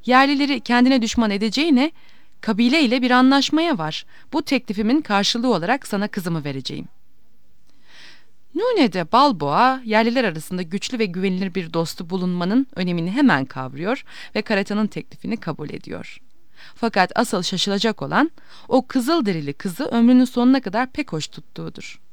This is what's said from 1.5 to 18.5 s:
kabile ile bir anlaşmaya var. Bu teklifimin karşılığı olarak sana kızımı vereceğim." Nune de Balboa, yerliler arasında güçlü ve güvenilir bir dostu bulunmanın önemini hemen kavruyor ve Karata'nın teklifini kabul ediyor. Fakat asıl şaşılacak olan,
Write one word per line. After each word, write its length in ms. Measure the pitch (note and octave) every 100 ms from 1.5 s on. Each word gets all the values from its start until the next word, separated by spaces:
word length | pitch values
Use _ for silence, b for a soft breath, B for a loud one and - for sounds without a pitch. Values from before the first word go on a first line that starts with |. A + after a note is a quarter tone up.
| G3 D4 B3 D4+ b b b b b
kabile 420 | - G#3 A#3+ D#4+
ile 200 | B3+ B3+
bir 80 | B3
anlaşmaya 680 | B3 B3+ C#4 C4+ D4+ E4+ A3+
var. 280 | D#3 - - b b
Bu 100 | D4
teklifimin 580 | D#4+ C4 B3 G3+ G#3+ D4
karşılığı 540 | D4 G3+ G3+ A#3 B3+
olarak 320 | F#3+ E3+ B3+ -
sana 220 | G3+ G#3
kızımı 360 | - F3 E3
vereceğim." 440 | C#3+ C3+ C3 D3 E3 - - - - - - - - b b b b b b - -
Nune 380 | D4+ A#4+ A4 A#3+
de 200 | F3+ D#3+
Balboa, 680 | A#3 C#4+ F#3 C#3+ D#3+ B3 C4
yerliler 400 | A#3+ G#3+ A3+ B3
arasında 380 | A3+ D#3+ - F3+
güçlü 360 | F3 G3 - B3
ve 80 | G#3+
güvenilir 480 | F3 F#3+ F3+ F#3+
bir 180 | F3+ E3
dostu 380 | E3 E3 - E3+
bulunmanın 560 | F#3 F3+ F3+ F3 A#3+ C4+ -
önemini 340 | F3+ F3 E3+
hemen 340 | A#3 C4+ D3
kavruyor 600 | C3+ C3 C3 C3+ F3+ C4+ B B B
ve 80 | G#3+
Karata'nın 440 | - G3+ G3+ G#3 G#3+
teklifini 500 | - - - - A3
kabul 340 | - - D3
ediyor. 480 | - - E2 - - - - - B B
Fakat 380 | - A#3 G#3 F3+
asıl 280 | - A#3+ G#3+
şaşılacak 600 | F3 F#3 - G3 A3 G#3
olan, 280 | C#3 E3 D#4+ b b